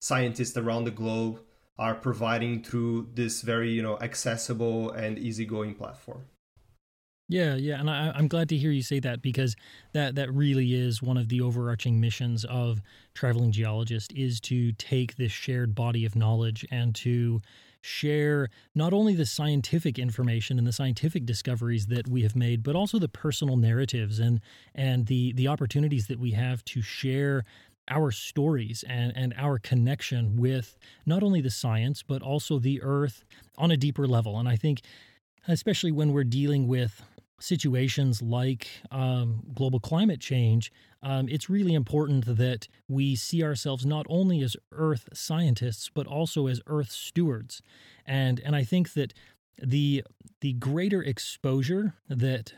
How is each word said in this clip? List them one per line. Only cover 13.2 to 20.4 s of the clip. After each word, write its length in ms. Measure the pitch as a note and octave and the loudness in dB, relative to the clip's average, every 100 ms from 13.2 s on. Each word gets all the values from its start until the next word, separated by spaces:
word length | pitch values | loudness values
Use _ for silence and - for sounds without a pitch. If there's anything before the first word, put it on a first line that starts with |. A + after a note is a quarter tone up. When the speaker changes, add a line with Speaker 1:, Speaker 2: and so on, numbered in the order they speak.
| B2+ A#2 A#2+ | 0 4 4
Speaker 2:
Geologist, 580 | G#2+ A2 G#2+ A#2 A2+ - | 2 0 0 -2 -4 -6
is 300 | C#3+ C3 A#2 | -4 -2 -2
to 320 | - B2 A#2+ | -2 0 0
take 420 | A2 - C3 B2 - | 0 -2 0 0 -2
this 160 | A#2 | -4
shared 420 | - - B2 A#2+ | -4 -4 -2 0
body 300 | G#2 A#2 A#2 | 0 0 0
of 120 | A2+ A2+ | 0 2
knowledge 500 | A2 A2+ A2+ A2 - | 2 2 0 -2 -4
and 240 | B2 A#2+ A2 | -2 0 0
to 440 | B2 A#2+ A#2+ A#2 - - - _ | 0 2 2 0 -4 -16 -20 _
share 680 | - - D3 D3+ D3 D3 C3 - _ D3+ | -12 -4 0 2 2 2 0 -6 _ 0
not 180 | E3 | 2
only 220 | G3 G#3+ F3 | 4 4 4
the 100 | C#3 | 0
scientific 720 | - D3+ C#3+ - E3+ D#3+ B2 | 0 0 2 2 0 0 -2
information 600 | B2 A2+ B2 A#2 | -2 0 0 0